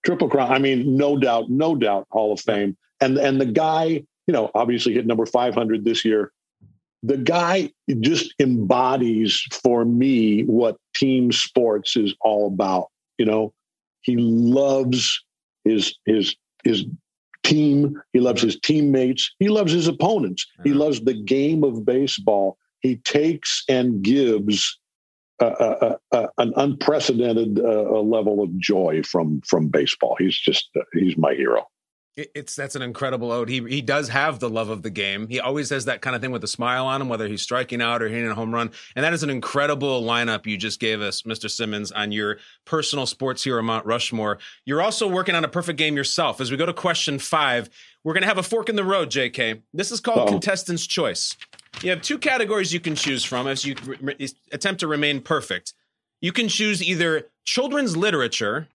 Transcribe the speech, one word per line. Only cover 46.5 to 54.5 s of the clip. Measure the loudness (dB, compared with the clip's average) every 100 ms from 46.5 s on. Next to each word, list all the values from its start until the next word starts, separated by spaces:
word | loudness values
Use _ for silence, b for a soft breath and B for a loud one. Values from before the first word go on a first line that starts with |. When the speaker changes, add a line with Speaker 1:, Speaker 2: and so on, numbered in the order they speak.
Speaker 2:
we | -2
go | -4
to |
question | -2 -2 -2 -2 -6
five, | -2 0 2 0 -4 b b b -4
we're |
gonna | 0 0
have | 0
a |
fork | -2 -2 -2
in | -2
the | 0
road, | 0 0
J | -2 -4
K. | -2 -4 -4 _
This | -8 -6
is | -4
called | 0 2
Speaker 1:
Uh-oh. | 2
Speaker 2:
Contestant's | 2 0 -4 -4 -6 -4
Choice. | -2 -2 -2 -8 -8 -18 -20 _ -8
You | -4
have | -4
two | -4 -4
categories | -2 0 0 -2 -2
you | -4
can | -4 -4
choose | -2 -2
from | -4 -4 -4
as | -4
you | -6 -8 -12
re-, | -10
re-, | -10 -8 -12 -12 _